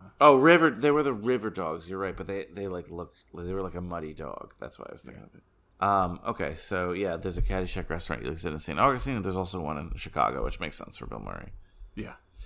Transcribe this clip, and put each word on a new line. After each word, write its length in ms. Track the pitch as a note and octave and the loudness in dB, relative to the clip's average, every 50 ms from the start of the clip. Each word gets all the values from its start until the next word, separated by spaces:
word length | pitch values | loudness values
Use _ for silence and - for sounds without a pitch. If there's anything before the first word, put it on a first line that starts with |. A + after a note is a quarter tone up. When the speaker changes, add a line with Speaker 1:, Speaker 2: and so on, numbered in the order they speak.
| F#2 | -20
Speaker 1:
know. 80 | G2 - _ | -20 2 _
Speaker 2:
Oh, 140 | C#3 D3+ C#3 | 10 10 10
River, 340 | C3 C3+ E3 E3+ E3+ D#3 D#3 | 10 10 10 10 10 8 6
they 200 | A#2 A2 B2+ D3 | 4 4 2 4
were 120 | C#3+ D3+ D3 | 4 4 2
the 120 | C#3 B2 | 0 -2
River 340 | G#2 G#2 A#2+ B2+ A#2 G#2 A2 | 0 0 0 0 0 0 -2
Dogs, 400 | F2 F#2+ F2+ D#2+ D#2+ E2+ E2 F2 | -4 -2 -4 -4 -4 -6 -6 -8
you're 100 | F#2+ F#2+ | -6 -6
right, 160 | G2 F#2+ F#2 | -4 -6 -6
but 120 | F#2+ F#2+ | -8 -8
they, 180 | F#2+ G2 G2 E2 - E2+ | -6 -6 -6 -8 -8 -10
they, 160 | G2 G2 G2 | -8 -8 -6
like, 220 | F#2 F2+ D#2+ D#2 | -6 -8 -10 -10
looked, 340 | E2+ E2+ E2+ - - - - _ - | -10 -10 -10 -12 -14 -20 -20 _ -12
they 160 | E2+ F2 F2+ F#2 | -10 -6 -4 -4
were, 80 | G2 F#2+ | -4 -4
like, 120 | F2+ E2+ | -4 -6
a 40 | F2 | -6
muddy 320 | F2+ F2+ F2 E2+ D#2 D#2 D2+ | -8 -6 -6 -6 -8 -8 -10
dog. 400 | - D#2 C2 - - - - - _ | -10 -10 -10 -10 -12 -14 -16 -14 _
That's 180 | - - - - | -14 -14 -12 -14
why 60 | - - | -14 -14
I 20 | - | -14
was 80 | - | -16
thinking 220 | - - - - - | -16 -18 -18 -18 -18
Speaker 1:
Yeah. 40 | |
Speaker 2:
of 80 | - - | -20 -20
it. 80 | - _ _ _ _ _ _ _ _ | -20 _ _ _ _ _ _ _ _
Um, 400 | F#2 G2+ G2+ G2 F#2 F2 F2 - - | 2 4 4 4 2 2 -2 -4 -6
okay, 280 | - A2+ - F2+ C#2+ D#2+ | -6 -4 -2 -4 -4 -4
so, 380 | - - - G2+ F#2 F2+ F2+ F2+ | -6 -8 -4 -2 -2 -2 -2 -2
yeah, 240 | F#2 G2+ F#2 E2 | -2 -2 -2 -2
there's 220 | D#2+ F2 F#2+ E2+ - | -4 -4 -4 0 2
a 40 | - | 2
Caddyshack 460 | - G2 F#2+ F#2 F2+ - G2 F2 - | 2 2 0 -2 -2 -4 -6 -4 -4
restaurant, 360 | D#2 F2 - - D#2+ A#1 A1+ | -4 -6 -4 -6 -6 -4 -4
like 80 | B1+ D#2+ | -6 -6
I 20 | |
said, 160 | D#2+ F#2+ A#2+ D#2 | -4 -4 -4 -6
in 60 | D#2 | -4
Saint 200 | C#2+ - D#2 D#2 | -6 -4 0 2
Augustine, 380 | A2+ C#3 C3 B2 - C#3 C3 | 2 2 2 0 -2 -2 -4
and 80 | A2 F#2 | -2 -2
there's 120 | G2 F#2 F#2+ | -2 -2 -2
also 200 | F#2 F2 F#2 F#2 | -2 -2 -4 -6
one 200 | E2 D2 D#2 D2 | -4 -4 -4 -6
in 140 | D#2 E2 - | -6 -8 -8
Chicago, 480 | - - - - D2+ A#1+ G#1 B1+ C2+ A#1 | -10 -10 -6 0 2 2 2 2 0 -2
which 160 | - - - | -4 -4 -4
makes 160 | E2+ D2+ - | -6 -8 -8
sense 220 | - - - - - | -10 -12 -14 -14 -14
for 80 | A#1 | -12
Bill 140 | - A1+ A1 | -10 -10 -10
Murray. 320 | G1+ G1+ G1+ G1+ - - - - - - _ - - - - | -8 -8 -10 -10 -10 -12 -14 -16 -18 -20 _ -20 -20 -14 -12
Speaker 1:
Yeah. 200 | G#2+ A2 - - - _ _ _ - - | -10 -10 -10 -12 -18 _ _ _ -18 -18